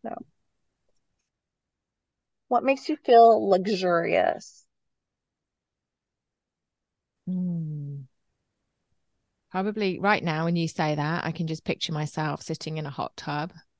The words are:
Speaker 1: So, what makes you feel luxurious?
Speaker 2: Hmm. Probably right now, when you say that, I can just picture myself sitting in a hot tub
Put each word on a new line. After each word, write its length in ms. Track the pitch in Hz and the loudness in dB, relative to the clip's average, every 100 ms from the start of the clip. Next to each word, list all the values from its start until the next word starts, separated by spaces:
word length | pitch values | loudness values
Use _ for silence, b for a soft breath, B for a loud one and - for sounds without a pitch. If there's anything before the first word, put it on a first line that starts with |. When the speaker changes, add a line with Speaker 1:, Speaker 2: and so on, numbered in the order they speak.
Speaker 1:
So, 120 | - - - _ _ _ _ _ _ _ _ _ _ _ _ _ _ _ _ _ _ _ _ _ _ | -12 -14 -16 _ _ _ _ _ _ _ _ _ _ _ _ _ _ _ _ _ _ _ _ _ _
what 120 | 240 247 | 0 2
makes 240 | 269 - | -2 -2
you 80 | 302 | -6
feel 520 | - 233 233 220 202 | 6 10 10 8 4
luxurious? 1160 | 190 190 196 185 170 170 - - - - - _ _ _ _ _ _ _ _ _ _ _ _ _ _ _ _ _ _ _ _ _ _ _ _ _ _ - | 2 2 -2 2 0 2 2 2 0 -10 -20 _ _ _ _ _ _ _ _ _ _ _ _ _ _ _ _ _ _ _ _ _ _ _ _ _ _ -8
Speaker 2:
Hmm. 800 | 185 180 170 156 151 143 143 131 _ _ _ _ _ _ _ _ _ _ _ _ _ _ | -6 -4 -6 -6 -8 -10 -12 -16 _ _ _ _ _ _ _ _ _ _ _ _ _ _
Probably 480 | 185 196 214 202 180 | -4 -4 -2 -2 -2
right 240 | 196 208 | 0 0
now, 220 | 170 156 165 | 0 -2 0
when 100 | 170 | 0
you 120 | 165 | -2
say 280 | - 156 151 | -2 -2 0
that, 300 | 147 170 - | -2 -2 -4
I 60 | |
can 160 | 160 165 | -6 -6
just 160 | 160 | -6
picture 300 | - - - | -6 -6 -6
myself 480 | 156 151 - 156 147 | -6 -6 -4 -6 -6
sitting 360 | - 160 - 156 | -8 -10 -8 -8
in 80 | 147 | -10
a 40 | |
hot 260 | 139 - - | -8 -8 -8
tub 380 | - 147 160 - _ _ | -8 -6 -8 -12 _ _